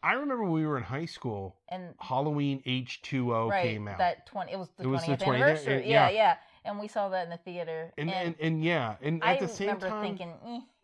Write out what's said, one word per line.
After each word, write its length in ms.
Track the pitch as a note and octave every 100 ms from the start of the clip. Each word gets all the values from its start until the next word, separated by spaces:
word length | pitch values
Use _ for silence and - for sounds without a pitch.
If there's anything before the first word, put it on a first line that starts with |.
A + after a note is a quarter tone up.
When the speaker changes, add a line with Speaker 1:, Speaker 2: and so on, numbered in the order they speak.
Speaker 1:
I 100 | D#3+
remember 320 | A#3 D4 B3+
when 80 | G3+
we 140 | D#3+ D#3
were 100 | C#3+
in 80 |
high 220 | G#2 C3+ E3
school, 500 | - B2+ G#2 G2 - -
Speaker 2:
And 260 | F#3 F3+ C3+
Speaker 1:
Halloween 640 | - C3 D3 D3 C#3+ C3+
H 380 | C3 B2+ B2 -
two 320 | - C3+ B2
O 140 | A#2 A2+
Speaker 2:
Right, 140 | F#3+
Speaker 1:
came 260 | F3+ G#2+ G#2
out. 100 | F#2+
Speaker 2:
that 260 | F3+ - -
twenty, 260 | G3+ F3
it 60 | F#3+
was 100 | F3+
the 140 | -
Speaker 1:
It 20 | C3
was 140 | C3
the 60 | C3+ C3
Speaker 2:
twentieth 80 |
Speaker 1:
twentieth, 220 | - B2+ -
Speaker 2:
anniversary. 280 | D#3 C#3 C3+
Speaker 1:
and, 80 | -
Speaker 2:
Yeah, 220 | - -
Speaker 1:
yeah. 40 |
Speaker 2:
yeah. 220 | G#3 G#3 E3 - -
And 140 | - G3+
we 80 | G#3+
saw 220 | A3+ G3
that 160 | F#3
in 60 | E3+
the 80 | E3+
theater. 540 | - F3 E3 D#3+ E3 -
Speaker 1:
And, 100 | D#3
Speaker 2:
And 160 | F#3+ F3
Speaker 1:
and, 80 | D#3+
and 240 | D#3+ D#3+
yeah, 320 | D#3+ E3+ A#2 G2+
and 220 | D3 E3
Speaker 2:
I 100 | A3
Speaker 1:
at 60 | C4+
the 80 | G#3
same 180 | G#3+ G3+
Speaker 2:
remember 200 | G3+ G#3+
Speaker 1:
time 140 | G#3+
Speaker 2:
thinking, 300 | G#3 G3 F3 E3
"Eh." 160 | A#3 A#3+ - _